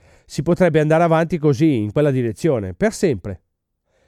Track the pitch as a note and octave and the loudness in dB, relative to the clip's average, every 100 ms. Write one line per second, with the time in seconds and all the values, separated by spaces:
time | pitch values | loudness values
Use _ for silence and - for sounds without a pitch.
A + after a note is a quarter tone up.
0 | _ _ _ - C#3+ F3 F3+ D#3 D3+ D#3+ | _ _ _ -8 -2 2 2 2 2 2
1 | E3+ D#3+ E3 E3+ D3+ A#2+ D#3+ B2+ G#2 B2 | 2 2 0 0 0 2 2 0 -2 0
2 | D3+ C3 A#2+ G#2 E3 B2 F#2+ F2+ G#3+ - | 0 0 -2 -2 -2 -2 -4 -2 -4 0
3 | F#3+ G#2+ G#2 F#2 _ _ _ _ _ _ | -2 -2 -6 -14 _ _ _ _ _ _